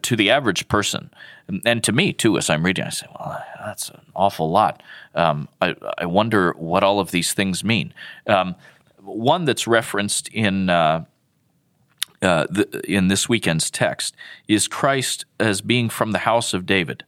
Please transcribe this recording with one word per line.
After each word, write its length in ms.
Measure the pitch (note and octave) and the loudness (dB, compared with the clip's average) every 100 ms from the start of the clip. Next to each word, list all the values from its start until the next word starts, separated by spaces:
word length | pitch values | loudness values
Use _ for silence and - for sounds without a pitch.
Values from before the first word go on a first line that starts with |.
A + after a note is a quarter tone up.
to 160 | - A2+ | -2 2
the 120 | G2+ | 4
average 380 | C3+ B2+ F2 - | 4 2 -2 0
person, 440 | G#2 G2 - - - - - - | -2 0 -4 -10 -18 -20 -20 -10
and, 140 | F#2+ A2+ | -4 0
and 160 | A#2 A2 | 0 2
to 80 | |
me, 180 | A2+ F#3 | 2 0
too, 260 | - A2+ F#2+ | 2 2 2
as 120 | - | 2
I'm 140 | D#2 F2 | 0 0
reading, 180 | F2 | -2
I 60 | - | -4
say, 180 | - - - | -8 -12 -14
"Well, 240 | - - - - - | -12 -12 -14 -14 -14
that's 240 | G2+ - | -12 -14
an 120 | - _ | -16 _
awful 380 | - G2 - D#2+ | -2 0 0 0
lot. 320 | F#2 G2 - - - - - | 2 2 0 -12 -20 -8 0
Um, 320 | E2 D2 C#2 _ | 2 0 -6 _
I, 120 | F2+ - G1+ - | -2 -2 -8 -6
I 80 | F2 | 0
wonder 460 | F#2 A2+ G#2+ F2 - | 0 2 2 2 0
what 260 | D#2+ F2+ | -2 2
all 160 | G2 G2+ | 4 2
of 120 | F2 | 0
these 200 | F2+ E2+ | -2 0
things 300 | - G2 F2+ | 0 -2 -2
mean." 300 | G2+ A2+ - - - - - | -2 -2 -2 -10 -18 -10 0
Um, 280 | G2+ F#2 F2 - _ _ _ | 2 2 -6 -16 _ _ _
one 460 | F#2+ G2+ A#2+ F3 D3+ | -12 -2 2 2 2
that's 200 | A2+ - | 0 2
referenced 640 | A#2 - G2+ G2+ - - | 2 2 -2 -2 -4 -6
in, 420 | A2 G#2 F#2+ F#2 | -2 0 0 2
uh, 360 | F2 D#2+ D#2+ E2+ _ _ _ _ _ _ _ _ _ - _ | 4 4 2 -4 _ _ _ _ _ _ _ _ _ -14 _
uh, 240 | F#2+ E2 - | 2 2 2
the, 320 | F#2+ - - - | 0 -2 -4 -2
in 180 | G2 F#2 | 0 2
this 200 | F#2+ - | 0 0
weekend's 420 | A2+ F#2+ D#2+ - | 0 0 -2 -2
text 440 | - A2+ - - - - - - | -2 -2 -2 -8 -10 -18 -16 0
is 200 | D#3+ - | 2 2
Christ 580 | - C#3 C3+ B2+ - - - | 0 0 2 -2 -6 -10 0
as 220 | A2 F#2+ | 0 0
being 280 | G2+ A#2+ A#2 | 0 0 0
from 220 | - A2 | -2 -2
the 80 | F#2+ | 0
house 340 | - A#2 A#2 | 2 2 0
of 120 | F#2+ F#2 | -4 0
David. 380 | G2 E2 B1+ | 0 0 -6